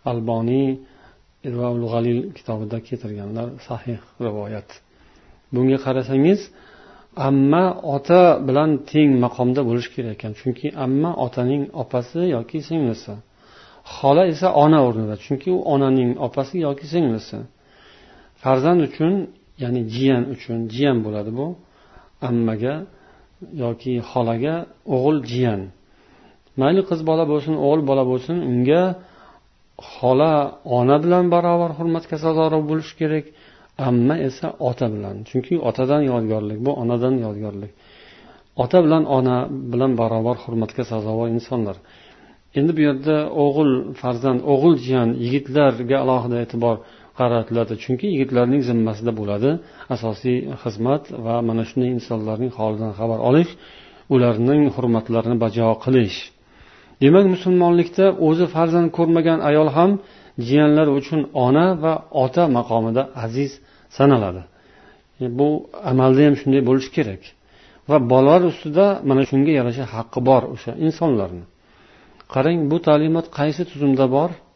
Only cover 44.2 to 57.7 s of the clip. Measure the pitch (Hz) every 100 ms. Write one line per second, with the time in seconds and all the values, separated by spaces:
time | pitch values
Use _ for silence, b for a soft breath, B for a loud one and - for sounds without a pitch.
44.2 | 131 123 139 139 156 151 120 131 117 123
45.2 | 120 139 139 135 143 117 123 135 131 127
46.2 | 120 120 117 120 117 113 B B B -
47.2 | 123 117 110 117 113 110 - 127 208 160
48.2 | 131 123 123 143 123 117 110 104 117 110
49.2 | 104 104 127 170 B B B 123 113 104
50.2 | 127 123 139 127 120 104 117 143 143 -
51.2 | 113 117 117 113 113 - 123 123 117 113
52.2 | 107 110 127 120 110 107 110 95 113 113
53.2 | 117 143 170 - B B B B B 131
54.2 | 120 110 120 147 143 - 123 113 113 113
55.2 | 113 120 113 107 113 113 127 131 104 -
56.2 | - _ b b b b b b 139 180
57.2 | 202 185 185 180 175